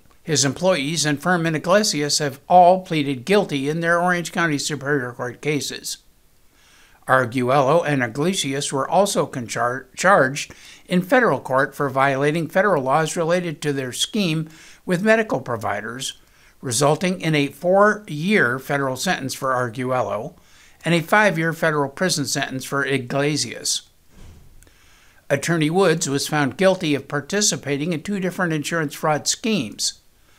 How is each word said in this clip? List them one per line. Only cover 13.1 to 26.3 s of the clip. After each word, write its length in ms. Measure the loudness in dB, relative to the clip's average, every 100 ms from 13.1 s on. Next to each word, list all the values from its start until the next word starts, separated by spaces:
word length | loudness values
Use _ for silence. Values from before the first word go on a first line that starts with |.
| -2
related 440 | 0 0 -2 -4
to 120 | -4
their 180 | -4 -4
scheme 560 | -4 -4 0 0 -2 -6 -12 -20 -14 -4
with 180 | 0
medical 380 | 4 2 2 -4
providers, 720 | -4 -6 -4 -4 -6 -10 -10 -12 _ _ -20 _
resulting 580 | -6 0 2 2 -2 -2
in 160 | 0 0
a 120 | 0
four-year 1120 | -2 2 4 4 2 -6 -6 0 2 2 0
federal 380 | -4 -2 -2 -2
sentence 380 | -2 -2 -4
for 200 | -4 -2
Arguello 840 | 0 -2 -4 -2 -2 -2 -4 -6 -14 _ -20 -20 -8 -2
and 80 |
a 80 | 0
five-year 520 | 2 4 4 2 -2
federal 360 | 0 0 0 -2
prison 360 | -2 -2 -2 -2
sentence 400 | -4 -4 -6 -4
for 200 | -4 0
Iglesias. 1000 | -2 -2 -2 0 -2 -4 -6 -4 -4 -6 _ _ -20 -20 -20 -20 -20 -20 _ _ -20 _ _ _
Attorney 400 | -2 0 0 2
Woods 400 | 4 2 2 0
was 180 | -2
found 300 | -2